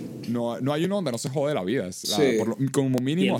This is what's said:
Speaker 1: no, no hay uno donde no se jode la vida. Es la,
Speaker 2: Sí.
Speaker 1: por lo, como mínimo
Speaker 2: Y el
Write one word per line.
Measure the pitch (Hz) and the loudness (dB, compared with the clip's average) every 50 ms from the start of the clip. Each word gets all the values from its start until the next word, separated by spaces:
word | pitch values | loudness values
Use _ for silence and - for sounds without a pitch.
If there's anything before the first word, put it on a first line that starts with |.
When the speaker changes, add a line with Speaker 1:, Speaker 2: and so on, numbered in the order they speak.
| - - - - - 107 | -12 -12 -12 -10 -6 -4
Speaker 1:
no, | 117 120 117 117 117 - | -2 -2 0 -2 -2 -2
no | 127 135 147 | -2 0 0
hay | 156 170 | 0 0
uno | 185 202 | 0 0
donde | 208 175 135 117 | 0 -2 -2 -2
no | 113 | -4
se | - 139 | -4 -4
jode | 131 156 139 147 151 | -2 0 0 0 0
la | 113 90 | 0 0
vida. | 90 123 135 95 90 | 0 0 0 -2 -4
Es | 92 - - - | -6 -8 -6 -2
la, | - | 0
Speaker 2:
Sí. | - 143 127 120 - | 2 4 4 4 2
Speaker 1:
por | 117 113 | 2 0
lo, | 110 - 135 135 131 | 0 0 -2 0 2
como | 143 135 135 131 123 | 2 2 2 2 2
mínimo | 127 135 156 180 196 | 2 2 2 2 2
Speaker 2:
Y | 196 | 2
el | 180 127 | 2 2